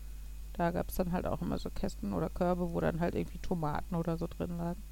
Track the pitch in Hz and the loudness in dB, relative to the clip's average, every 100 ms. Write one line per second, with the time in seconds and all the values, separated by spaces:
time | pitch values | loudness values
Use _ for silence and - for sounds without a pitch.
0 | - - - - - - 170 175 - - | -8 -8 -8 -8 -6 0 2 2 0 2
1 | 180 180 - 165 175 - - - - - | 2 2 2 0 0 0 -2 0 -2 -2
2 | - 175 165 - 175 175 175 170 165 165 | -2 0 0 2 2 2 0 2 2 2
3 | 170 - 170 - - 180 151 160 - 170 | 2 2 -2 -2 -2 0 0 0 0 0
4 | 165 165 170 - 175 175 170 180 - | 2 0 -2 -2 -4 -2 -2 -4 -6